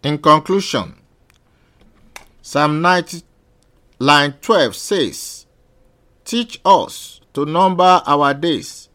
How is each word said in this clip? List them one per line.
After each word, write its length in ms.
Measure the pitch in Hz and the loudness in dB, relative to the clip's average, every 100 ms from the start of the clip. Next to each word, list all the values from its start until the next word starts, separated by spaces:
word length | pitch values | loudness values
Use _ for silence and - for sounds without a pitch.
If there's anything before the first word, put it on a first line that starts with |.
In 140 | 143 147 | -4 -2
conclusion, 760 | 156 151 151 190 190 123 85 - _ _ _ _ _ _ _ _ _ _ _ - - _ | 4 4 2 -4 -2 -6 -6 -16 _ _ _ _ _ _ _ _ _ _ _ -20 -20 _
Psalm 380 | - 143 151 151 | -8 -2 0 0
ninety, 440 | 175 180 175 170 _ _ _ _ _ _ _ _ | 2 0 -2 -14 _ _ _ _ _ _ _ _
line 360 | 135 147 143 139 | 2 4 2 -4
twelve 360 | - 214 123 - | 0 2 2 -2
says, 720 | - 196 117 - - - _ _ _ _ _ _ _ _ | -6 -2 -2 -6 -16 -18 _ _ _ _ _ _ _ _
"Teach 360 | - 233 233 - | -8 -6 -6 -4
us 560 | 185 185 90 - - - _ | 4 4 2 -12 -20 -20 _
to 100 | - | -8
number 560 | 147 165 190 180 185 180 - | -4 0 0 2 4 4 2
our 280 | 143 143 | 0 0
days 540 | 139 170 131 - - - | 0 -2 -4 -6 -20 -20